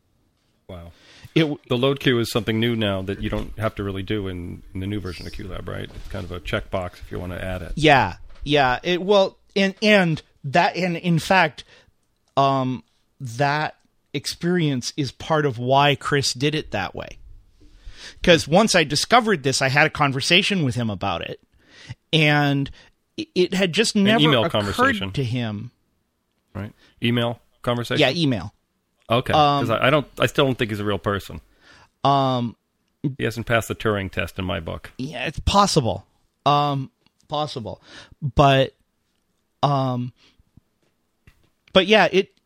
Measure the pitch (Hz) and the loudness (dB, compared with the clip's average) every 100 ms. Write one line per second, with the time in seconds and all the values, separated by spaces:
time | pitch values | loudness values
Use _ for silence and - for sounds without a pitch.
0 | _ _ _ _ _ _ _ 90 85 - | _ _ _ _ _ _ _ -20 -20 -20
1 | _ - - - 160 147 _ 123 131 139 | _ -20 -4 -2 0 -2 _ 0 0 0
2 | 135 120 113 123 107 110 117 117 104 98 | 0 0 0 -2 -2 0 0 0 -2 -2
3 | 95 101 107 104 - - 110 - 101 95 | -4 -6 -4 -4 -6 -6 -6 -4 -6 -6
4 | 95 107 95 90 87 92 - 95 92 104 | -4 -4 -4 -8 -10 -12 -12 -10 -6 -6
5 | 92 87 90 - 95 90 90 98 101 - | -8 -12 -14 -12 -12 -12 -10 -10 -12 -14
6 | - 98 90 87 - 107 - 98 90 - | -12 -10 -10 -12 -6 -6 -4 -8 -8 -12
7 | - 104 90 90 92 92 87 - 151 139 | -12 -10 -8 -8 -8 -8 -8 0 4 4
8 | 101 87 - - 143 147 131 123 170 180 | 4 -4 -16 -12 -2 2 2 0 -2 -4
9 | 185 208 190 - _ - 196 190 214 208 | 2 2 2 -2 _ -2 -2 0 2 4
10 | 180 151 - _ 143 151 190 - 180 170 | 4 0 -6 _ 0 2 2 0 -4 -4
11 | 175 165 - 190 165 - - - _ _ | 0 0 2 4 2 0 -20 -20 _ _
12 | _ _ _ - 139 135 131 127 - _ | _ _ _ 0 2 2 -2 -4 -12 _
13 | _ _ 131 113 139 147 156 - _ _ | _ _ -14 -2 0 0 -4 -8 _ _
14 | _ 143 - - 170 180 156 135 - - | _ -10 -8 -4 0 2 2 -2 -4 -6
15 | 135 - - 156 147 117 120 135 143 135 | -6 -6 -2 0 0 -2 2 4 4 2
16 | - 143 131 123 147 151 - 104 90 - | 0 -2 -2 -2 -2 -2 -6 -6 -6 -8
17 | - - - - _ _ - - - - | -12 -14 -20 -20 _ _ -20 -20 -18 -18
18 | - - - 165 - 165 220 185 156 139 | -20 -4 4 4 6 4 4 4 2 -2
19 | - 233 220 190 135 131 135 143 151 - | 2 2 4 0 0 0 2 4 2 2
20 | 143 131 - 175 190 196 143 117 117 98 | -2 0 2 4 4 0 0 -2 -4 -4
21 | 98 85 - - _ _ _ - - - | -4 -4 -6 -12 _ _ _ -20 -20 -20
22 | _ 160 151 147 143 139 139 - - _ | _ 2 4 4 2 0 -4 -8 -20 _
23 | _ - - - 180 185 196 160 220 214 | _ -12 -6 0 0 2 0 0 0 2
24 | 196 220 156 131 104 113 101 95 262 220 | 4 6 4 4 2 0 0 2 0 0
25 | 98 95 127 123 117 104 113 _ _ _ | -4 -4 -4 -2 -4 -6 -10 _ _ _
26 | _ _ _ _ _ 98 101 - _ _ | _ _ _ _ _ -14 -14 -16 _ _
27 | 117 120 117 120 _ _ - 120 120 123 | -2 0 -2 -6 _ _ -4 -4 -2 0
28 | 135 151 156 117 - _ _ _ _ _ | 0 2 -2 -2 -6 _ _ _ _ _
29 | - 117 - 151 147 143 135 110 117 147 | -2 -2 2 2 4 2 0 2 4 2
30 | 127 - 123 - 139 123 117 104 104 101 | 0 -2 -2 2 0 2 -2 -2 -4 -2
31 | - 101 - 82 - _ _ - _ _ | -2 -4 -6 -16 -16 _ _ -20 _ _
32 | 135 139 135 127 120 - _ _ _ _ | 0 2 2 0 -4 -8 _ _ _ _
33 | 156 131 123 113 107 117 - - 113 104 | -8 -4 -4 -4 -2 -2 -2 -4 -2 -2
34 | 95 - 95 - 92 90 82 90 - - | -2 -6 -8 -6 -6 -6 -6 -12 -14 -14
35 | 131 123 127 - - 202 202 - 117 92 | -12 -8 -10 -4 0 2 4 2 0 -4
36 | - _ _ _ - 147 147 139 135 _ | -10 _ _ _ 0 2 0 -4 -8 _
37 | _ _ _ 147 151 - 104 - _ - | _ _ _ -6 -6 -8 -10 -14 _ -20
38 | - - 143 - 143 135 135 - _ _ | -20 -10 -4 4 6 6 2 -4 _ _
39 | _ _ _ _ _ _ 139 139 131 127 | _ _ _ _ _ _ 0 0 0 -2
40 | 123 - _ _ _ _ _ _ _ _ | -6 -12 _ _ _ _ _ _ _ _
41 | _ _ _ _ _ _ _ 190 185 214 | _ _ _ _ _ _ _ 2 4 4
42 | 170 180 202 _ | 6 2 -2 _